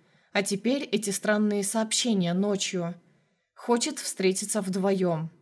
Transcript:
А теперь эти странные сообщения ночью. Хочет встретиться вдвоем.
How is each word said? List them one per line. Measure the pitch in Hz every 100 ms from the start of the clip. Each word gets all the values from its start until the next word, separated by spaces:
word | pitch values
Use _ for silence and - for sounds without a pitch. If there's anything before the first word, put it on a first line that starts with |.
| _ _ _
А | 202
теперь | 196 196 233 277
эти | - 196 202
странные | 190 - 208 208 208
сообщения | 196 226 220 - 247 196 170
ночью. | 180 208 196 - 185 170 175 _ _ _ _ _
Хочет | - - 240 302 -
встретиться | - - 190 190 208 214
вдвоем. | 190 190 196 196 180 160 160 -